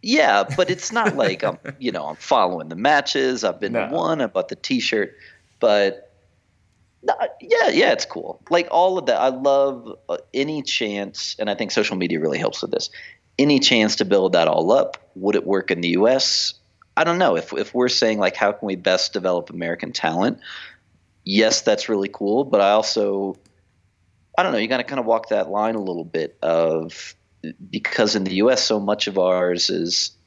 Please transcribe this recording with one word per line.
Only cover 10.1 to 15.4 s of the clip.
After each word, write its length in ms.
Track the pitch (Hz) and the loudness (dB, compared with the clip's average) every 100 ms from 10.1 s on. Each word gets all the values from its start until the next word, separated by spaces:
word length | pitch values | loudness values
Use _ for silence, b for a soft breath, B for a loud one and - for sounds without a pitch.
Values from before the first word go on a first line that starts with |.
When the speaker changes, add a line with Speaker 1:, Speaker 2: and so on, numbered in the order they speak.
| 85 - | -8 -6
Speaker 1:
any 300 | 131 143 151 | -4 -2 -4
chance, 720 | 135 - 110 101 101 - - - | -4 -4 -2 -4 -8 -8 -10 -6
and 100 | 104 | -4
I 60 | 101 | -4
think 160 | 110 | -2
social 240 | - 104 95 | -2 -2 -2
media 240 | 87 82 | -2 -2
really 180 | 78 73 | -2 -2
helps 240 | - - | -4 -4
with 80 | - | -6
this, 200 | - - B B B _ - | -4 -6 B B B _ 0
any 180 | 143 139 | 4 4
chance 380 | 139 120 107 - | 4 4 2 0
to 80 | |
build 300 | 98 98 92 | 2 2 4
that 120 | 87 80 | 4 4
all 240 | 80 85 | 2 4
up. 280 | 131 - - _ 92 | 2 2 -6 _ -6
Would 180 | 95 | 0
it 100 | 101 | 0